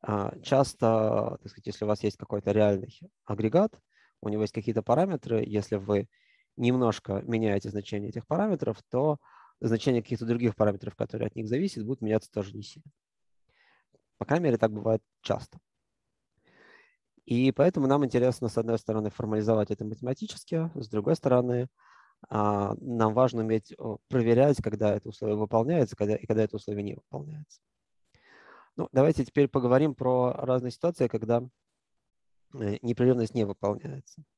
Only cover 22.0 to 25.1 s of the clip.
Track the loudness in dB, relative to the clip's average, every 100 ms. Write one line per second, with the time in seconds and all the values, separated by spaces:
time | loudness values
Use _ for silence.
22 | _ _ -6 0 2 2 0 -4 -6 2
23 | 2 4 2 2 0 -2 -2 -12 -10 -10
24 | _ 0 4 6 6 4 0 0 0 0
25 | -4